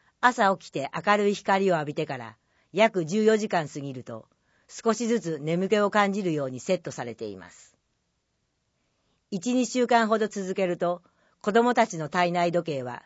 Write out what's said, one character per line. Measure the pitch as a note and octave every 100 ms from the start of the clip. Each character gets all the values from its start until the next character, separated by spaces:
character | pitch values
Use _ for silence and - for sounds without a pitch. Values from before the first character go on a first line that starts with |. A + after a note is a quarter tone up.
| _ _
朝 | B3 B3 G3+ F#3
起 | -
き |
て | D#3 C3+
明 | E3 F3 G#3
る | G3+
い |
光 | G3 - G3 G3
を |
浴 | E3 D3+
び |
て | D3+ D3+
か | C3
ら | A2+ - _ _ _
約 | F3 A3 F#3
十 | D#3 G#3
四 | G#3+ A3
時 | G#3+
間 | F3+ D3+
過 | D3+
ぎ | C#3
る | B2+
と、 | A#2 A2+ - _ _ _ _
少 | - A3+
し | A3 A#3
ず | A#3
つ | E3 D#3
眠 | D3+ E3+ F#3+
気 | G#3
を | G3+
感 | G#3+ G3+
じ | G3
る | F3+
よ | D3+ C3+
う |
に | B2+
セ | -
ッ | F3+
ト | D3+
さ | C3
れ | A#2+
て | A2 G#2+
い | F#2+
ま | F2
す。 | - - _ _ _ _ _ _ _ _ _ _ _ _ _ _ _ _
一、 | F#3+ A3+
二 | B3+ B3
週 | B3+ A#3+
間 | A#3 A3
ほ | A3
ど | G#3+
続 | G#3 F#3
け | F#3+ F#3
る | F3
と、 | F3 F3 - _ _ _
子 | G#3+
供 | G#3+ A#3+
た | A#3+ A3+
ち | E3
の | D3+
体 | F3+ F3+
内 | F3 F3
時 | E3+
計 | E3 C#3
は | B2 A#2+